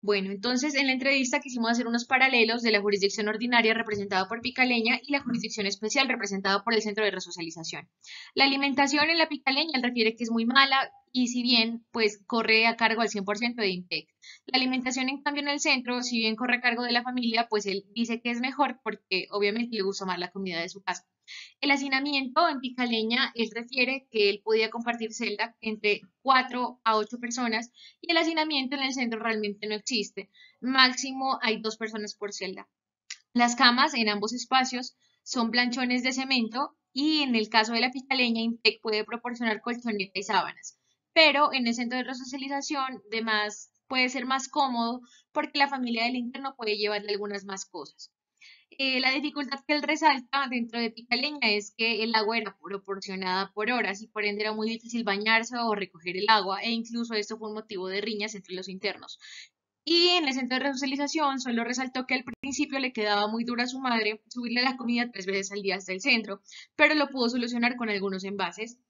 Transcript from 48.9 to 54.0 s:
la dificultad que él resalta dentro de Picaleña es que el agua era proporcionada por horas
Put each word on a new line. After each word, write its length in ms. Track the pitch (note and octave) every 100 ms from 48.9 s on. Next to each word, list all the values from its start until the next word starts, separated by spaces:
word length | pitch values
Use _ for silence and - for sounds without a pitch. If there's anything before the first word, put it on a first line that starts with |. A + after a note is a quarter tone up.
| B3+
la 100 | C4
dificultad 480 | C4+ C#4+ D4 C4+ C#4 -
que 60 |
él 100 | D4
resalta 640 | C#4 D4+ D#4 C4+ B3+ C#4 C4+
dentro 300 | B3 A#3 A#3
de 100 | A#3
Picaleña 600 | A#3 A#3 B3 C#4+ D4 A#3
es 220 | G#3 G3+ -
que 260 | A3+ A3
el 120 | A3 A3+
agua 220 | G#3+ A#3
era 200 | G#3+ -
proporcionada 920 | E3 G3 G3 G3 G3 F#3+ F#3+ F#3 G3
por 160 | - A3
horas 320 | B3 F#3+ G3